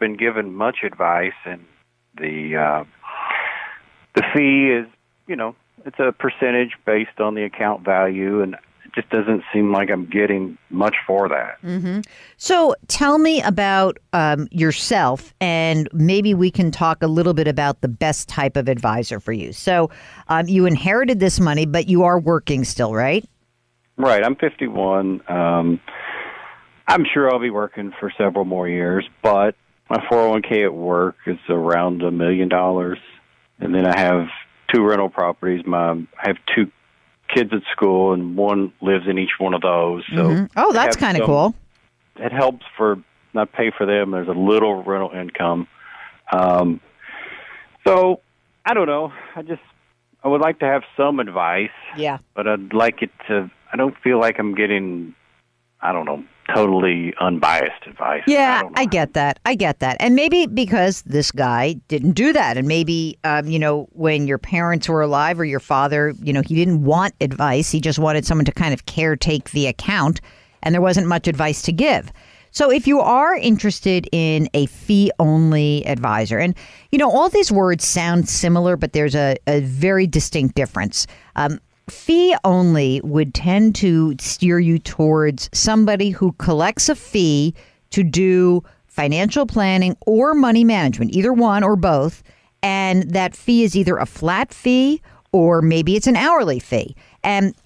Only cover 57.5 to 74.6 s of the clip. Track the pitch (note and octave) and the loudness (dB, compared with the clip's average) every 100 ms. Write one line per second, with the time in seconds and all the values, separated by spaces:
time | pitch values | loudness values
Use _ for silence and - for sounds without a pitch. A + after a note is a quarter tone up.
57.5 | E2 D2 - - - - D2 C#4 C#4+ C4+ | 0 -2 -6 -18 -8 -4 -4 0 2 2
58.5 | B3 F#3 B3+ B3 F3 C#3+ D#3 C#3+ - A3+ | 0 -2 -4 -2 -2 -2 -2 -2 -2 -4
59.5 | A#3+ F3+ C#3 C3 B2+ A#3+ B3+ D#4 F4+ C#4+ | -2 -2 -2 -4 -2 2 2 4 2 0
60.5 | A3 G#3+ G#3+ F#3 F#3 - C#3+ C#3+ - B2+ | -2 0 2 0 0 -4 -2 -2 -2 0
61.5 | A#2+ C#3 D#3+ - D3+ D3 E3+ C4+ D4+ D#3 | 0 0 -4 -6 -2 0 2 2 2 0
62.5 | A#2+ C#3 D#3+ D#3+ E3 D#3+ - D#3 D3 D3 | -2 -2 0 0 -2 -4 -6 -2 -2 0
63.5 | D#3+ D3+ D3 - - D#3+ D3+ C#3+ C#3 - | 0 0 -2 -6 -4 -2 0 -2 -4 -2
64.5 | F3 E3+ E3+ E3 D#3+ D3+ C#3+ D#3 E3+ D#3 | -2 0 -2 0 0 2 0 0 -2 -4
65.5 | C3+ - C3+ C#3 D3 D3+ C3+ D3 C#3 - | -4 -2 0 2 0 -2 -2 -4 -2 0
66.5 | D#3+ F3 D#3+ C#3 D#3+ F#3+ - C#3+ C3 C#3+ | 0 2 2 2 2 0 -2 -4 -2 0
67.5 | C3+ E3 D#3 D#3+ D3 D#3 D3+ - D#3+ C#3+ | 0 0 -2 -2 0 0 0 0 0 0
68.5 | - E3 C3 - - D#3+ D3+ - D3+ - | 0 -2 -2 -6 -2 -2 0 -2 -2 -4
69.5 | D3 C#3 - - G3+ D3 E3 - _ _ | -4 -4 -4 -4 0 0 -2 -6 _ _
70.5 | - D#3+ F3 F#3 F3+ F3 E3+ E3+ D3 D#3 | -8 -2 0 2 2 0 0 -2 -2 -2
71.5 | D3 - E3 D4 A#3+ - - - - _ | -2 -4 0 0 0 -2 -18 -20 -20 _
72.5 | - C#4+ C4 C4+ C#4+ - B3 D#4 F4+ A#3+ | 0 2 4 4 2 4 4 2 2 2
73.5 | G#3+ G#3 - G3 F3+ - E3 D#3+ D#3 D#3 | 2 0 -2 0 0 0 -2 0 0 0
74.5 | D3 | -2